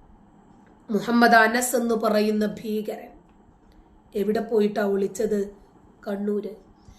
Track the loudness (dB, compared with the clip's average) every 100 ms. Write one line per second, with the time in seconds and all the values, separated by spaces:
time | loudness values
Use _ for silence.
0 | -20 -20 _ _ _ _ -20 -20 -6 -4
1 | 0 4 6 6 6 2 -2 -2 0 0
2 | 0 0 0 0 -2 -4 -6 -6 -6 -10
3 | -14 -20 _ _ _ _ _ -20 -20 _
4 | _ -4 -2 -2 0 2 2 0 0 0
5 | -2 -2 -2 -2 -4 -10 -20 -20 -20 _
6 | -10 -6 -4 -4 -6 -12 -20 -20 -20